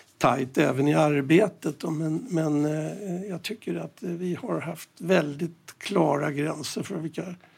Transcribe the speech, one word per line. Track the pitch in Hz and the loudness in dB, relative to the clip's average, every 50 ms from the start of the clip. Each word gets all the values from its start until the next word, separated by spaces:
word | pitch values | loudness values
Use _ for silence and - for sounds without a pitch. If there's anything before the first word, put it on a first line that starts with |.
| - _ _ - | -20 _ _ 2
tajt | - 131 123 131 135 127 - 160 | 4 4 4 2 0 0 2 2
även | 151 143 131 131 139 147 | 2 4 4 4 4 4
i | 156 | 6
arbetet | 160 156 151 147 143 139 135 156 185 214 196 - - - 160 143 - | 6 4 4 4 2 4 6 6 6 6 4 0 -4 -6 -6 -6 -4
då, | - 175 | -6 -4
men, | 160 151 160 156 156 170 - - | -4 -2 -2 -2 -2 -2 -2 -2
men, | 180 165 160 151 147 147 147 | -2 0 0 2 2 2 2
eh, | 151 151 156 156 156 160 196 208 190 175 180 196 208 | 0 0 -2 -4 -6 -8 -8 -6 -6 -6 -6 -6 -8
jag | 175 165 | -8 -8
tycker | - - 220 - - 185 175 | -8 -10 -10 -8 -6 -6 -6
att, | 165 165 160 - - | -6 -8 -10 -10 -10
eh, | - 180 | -8 -6
vi | 175 170 185 180 170 | -6 -4 -4 -4 -4
har | - - 220 175 151 | -4 -4 -4 -4 -4
haft | 131 160 165 - - - _ - | -4 -6 -10 -10 -14 -18 _ -8
väldigt | 175 165 185 175 147 147 143 143 170 165 - - _ - - - | 0 2 4 4 4 0 -2 -4 -4 -6 -6 -10 _ -20 -18 -12
klara | - - 202 190 165 151 147 143 147 151 | -8 0 2 4 4 4 2 2 0 -2
gränser | 139 143 147 156 151 151 160 - - - | -2 -2 -2 -2 -4 -6 -8 -6 -6 -6
för | - - 196 | -6 -6 -6
vilka | 165 160 156 - - 165 185 175 - - _ _ | -6 -6 -6 -6 -8 -8 -8 -10 -14 -16 _ _